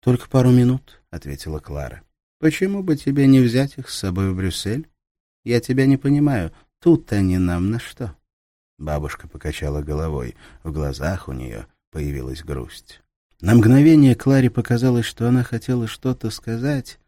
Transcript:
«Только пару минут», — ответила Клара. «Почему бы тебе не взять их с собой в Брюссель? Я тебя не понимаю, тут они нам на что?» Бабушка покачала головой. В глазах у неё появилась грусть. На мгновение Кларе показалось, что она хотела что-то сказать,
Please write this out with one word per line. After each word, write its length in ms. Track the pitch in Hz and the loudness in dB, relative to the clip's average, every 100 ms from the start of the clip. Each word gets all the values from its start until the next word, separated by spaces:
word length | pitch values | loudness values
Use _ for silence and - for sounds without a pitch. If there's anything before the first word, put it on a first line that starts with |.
«Только 280 | - 123 - | 0 -2 0
пару 220 | 131 127 | 2 4
минут», — 520 | 123 120 127 _ _ _ | 6 4 0 _ _ _
ответила 500 | 82 71 71 - 76 | -16 -14 -14 -10 -12
Клара. 420 | - 73 67 57 _ _ _ _ | -10 -12 -12 -14 _ _ _ _
«Почему 420 | 156 156 190 202 | -2 -2 -4 -4
бы 140 | 190 147 | -4 -4
тебе 300 | - 139 139 | -2 2 4
не 140 | 135 | 6
взять 380 | 123 120 139 - | 4 2 -2 -6
их 120 | 131 | -14
с 80 | - | -8
собой 340 | 98 92 98 | -6 -2 -2
в 40 | 92 | -2
Брюссель? 520 | 92 - 98 120 160 _ _ _ _ _ | -4 -4 -6 -8 -10 _ _ _ _ _
Я 160 | - 120 | -2 -2
тебя 260 | 117 127 135 | 0 0 2
не 100 | 139 | 2
понимаю, 560 | 139 147 147 131 82 - _ _ | 2 2 2 0 -6 -10 _ _
тут 320 | - 170 - | 2 2 2
они 260 | 104 95 90 | 0 0 2
нам 320 | 90 87 92 | 0 0 -2
на 80 | 113 | -4
что?» 380 | - - 117 78 _ _ _ _ _ _ | -8 -12 -14 -14 _ _ _ _ _ _
Бабушка 520 | 76 76 73 - - | -6 -6 -6 -10 -18
покачала 540 | 76 78 73 76 73 | -12 -10 -8 -6 -6
головой. 540 | 73 76 80 73 62 - - - | -6 -6 -6 -6 -10 -14 -20 -18
В 100 | 82 | -10
глазах 560 | 76 73 67 73 95 - | -6 -6 -4 -6 -6 -8
у 40 | |
неё 340 | 65 64 55 53 _ _ | -12 -10 -14 -16 _ _
появилась 520 | 78 73 71 64 64 | -8 -8 -6 -10 -12
грусть. 600 | - 69 60 - _ - _ _ _ _ | -10 -10 -12 -18 _ -20 _ _ _ _
На 140 | 85 | 4
мгновение 640 | 117 110 131 151 156 139 120 | 6 8 8 8 8 8 4
Кларе 340 | - 135 127 | 2 4 2
показалось, 560 | - 117 120 127 120 113 | 0 -2 0 2 0 -2
что 220 | - 117 | -4 0
она 160 | 127 | 0
хотела 420 | 120 117 - 127 113 | 0 -6 -4 -4 -4
что-то 440 | - 131 123 110 | -6 -6 -4 -6
сказать, 680 | 107 - 117 131 131 - - | -8 -10 -6 -4 -4 -6 -20